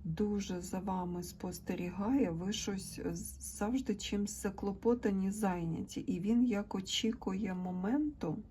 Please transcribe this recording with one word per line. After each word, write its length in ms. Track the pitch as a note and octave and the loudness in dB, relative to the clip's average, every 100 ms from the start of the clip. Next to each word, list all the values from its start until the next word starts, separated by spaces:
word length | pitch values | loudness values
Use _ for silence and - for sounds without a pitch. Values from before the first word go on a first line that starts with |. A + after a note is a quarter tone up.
Дуже 580 | - D#3+ G#3+ G#3 G3 F3+ | -4 0 2 2 0 -4
за 180 | F3+ F#3+ | -2 -4
вами 440 | F#3+ F#3 F3+ F3 | 0 0 0 -4
спостерігає, 1080 | F3 - F#3 F3 - F3+ F3+ F3+ G3+ C#4 G#3 | -6 -6 -6 -6 -4 -2 -2 -2 2 4 4
ви 220 | E3 F#3 | 2 -2
щось 460 | A3 - F#3+ F#3+ - F3 | -2 -2 -2 -4 -4 -4
з-, 520 | E3+ - - - - | -4 -6 -10 -10 -2
завжди 380 | G3+ C4 C4+ G3+ | 0 0 0 -2
чимсь 460 | - G3+ G3+ - | 0 0 0 0
заклопотані, 920 | G#3 F#3+ G3+ G3 A3+ B3 A#3 G3 F#3+ | -4 -2 -4 2 2 4 4 2 2
зайняті. 720 | G3+ G#3 F3 E3 E3 F#3+ - | 2 2 2 0 -2 -4 -4
І 180 | - F#3 | -2 0
він 260 | G3+ A#3 B3 | 4 6 6
як 300 | G3+ G#3 F#3+ | 4 0 -4
очікує 800 | F#3+ - A3+ A3+ - F#3+ G#3 | -2 0 0 0 -2 -2 -2
моменту 840 | F#3 F3+ F3+ F#3+ C#4 D4+ D4 E3+ D#3+ - | -2 -2 -2 2 2 2 0 -2 -2 -6